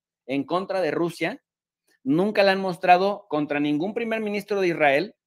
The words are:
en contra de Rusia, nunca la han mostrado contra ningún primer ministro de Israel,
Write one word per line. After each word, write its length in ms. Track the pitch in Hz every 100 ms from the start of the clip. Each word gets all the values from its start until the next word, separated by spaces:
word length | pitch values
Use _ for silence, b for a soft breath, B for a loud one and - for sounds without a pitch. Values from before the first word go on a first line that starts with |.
| _ _ -
en 160 | 139
contra 380 | 135 175 190 190
de 100 | 160
Rusia, 540 | 143 170 - 165 269 _ _ _ _ _ _
nunca 400 | 131 156 202 214
la 100 | 196
han 80 | 196
mostrado 680 | 190 170 180 180 196 202 -
contra 320 | 151 147 147
ningún 340 | 147 147 190
primer 260 | 214 233 220
ministro 400 | 214 202 196 202
de 80 | 185
Israel, 460 | 156 147 139 202 -